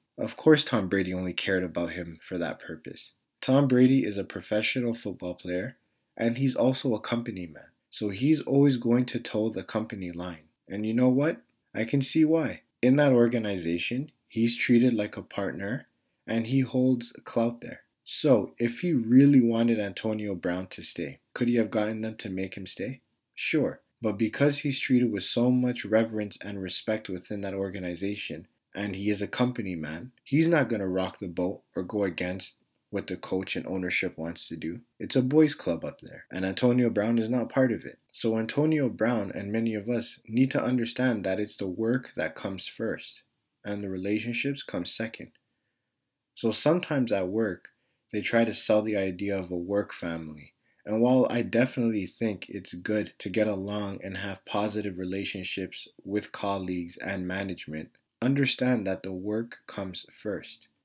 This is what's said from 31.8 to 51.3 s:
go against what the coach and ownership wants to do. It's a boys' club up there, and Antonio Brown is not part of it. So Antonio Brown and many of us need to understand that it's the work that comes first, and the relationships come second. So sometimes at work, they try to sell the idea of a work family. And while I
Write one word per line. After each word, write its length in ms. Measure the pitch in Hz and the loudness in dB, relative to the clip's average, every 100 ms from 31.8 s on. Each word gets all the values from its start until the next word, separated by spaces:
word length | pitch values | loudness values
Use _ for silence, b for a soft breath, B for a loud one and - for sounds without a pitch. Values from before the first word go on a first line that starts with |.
go 200 | 87 107 | -4 -2
against 520 | 98 85 90 95 - - _ _ _ | -2 -2 -4 -4 -6 -8 _ _ _
what 180 | 101 - | -6 -6
the 100 | 92 | -8
coach 380 | - 95 95 92 | -4 -4 -2 -6
and 100 | - | -4
ownership 500 | 92 90 - 92 - | -4 -2 -2 -4 -4
wants 300 | 82 85 - | -8 -8 -8
to 80 | 82 | -8
do. 240 | 80 101 - - | -8 -8 -12 -12
It's 160 | - 131 | 0 2
a 60 | |
boys' 320 | 131 151 156 | 4 6 6
club 300 | - - 82 | 4 -2 -4
up 160 | 76 - | -4 -10
there, 240 | - - - | -16 -20 -12
and 140 | 90 95 | -4 -4
Antonio 440 | 92 123 123 123 | 2 4 4 4
Brown 280 | 101 107 117 | 2 2 2
is 100 | 110 | 0
not 220 | 123 113 | -2 -2
part 240 | 135 131 | 2 2
of 100 | 98 | 0
it. 160 | - - _ | -6 -16 _
So 240 | - 117 110 | -6 -2 0
Antonio 500 | 113 - 156 156 131 | 0 0 2 2 0
Brown 440 | 95 110 117 101 - | 2 2 2 -2 -6
and 160 | 101 | -4
many 220 | 113 113 | -2 0
of 160 | 107 104 | -2 -2
us 300 | 120 117 - - | -2 -4 -8 -4
need 240 | 113 135 | 2 2
to 120 | 143 | 2
understand 640 | 123 127 117 - 127 110 95 | 0 0 0 0 0 0 0
that 160 | 95 | -2
it's 160 | 104 - | -2 -4
the 100 | 98 | -6
work 460 | 87 113 131 - - | -2 0 0 -2 -6
that 200 | 82 - | -6 -6
comes 320 | 98 95 - | -8 -6 -6
first, 560 | - 110 87 - - _ _ _ _ 104 | -4 -6 -6 -10 -16 _ _ _ _ -8
and 180 | 104 | -6
the 60 | 101 | -6
relationships 760 | 95 95 107 113 117 139 143 | -4 -2 -2 -2 -4 -4 -4
come 220 | - 87 87 | -6 -6 -4
second. 460 | - 110 - - _ _ _ _ _ _ _ _ _ _ - | -4 -6 -8 -16 _ _ _ _ _ _ _ _ _ _ -2
So 160 | 117 | 0
sometimes 600 | 110 147 175 - 143 117 | 2 4 2 2 0 2
at 160 | 101 92 | 0 0
work, 440 | 107 110 87 - _ _ _ _ | 0 -2 -2 -12 _ _ _ _
they 100 | 107 | -6
try 240 | 98 117 113 | 0 2 2
to 80 | |
sell 280 | 98 - 107 | 2 4 4
the 140 | 107 104 | 2 0
idea 420 | 95 90 101 98 | -2 -2 -2 -2
of 140 | 87 | -4
a 60 | 87 | -4
work 360 | 87 101 101 | 0 0 0
family. 600 | - 87 82 78 76 73 _ _ _ - | -4 -6 -6 -8 -14 -18 _ _ _ -4
And 160 | 110 | 2
while 260 | 120 127 | 4 6
I 120 | 120 | 4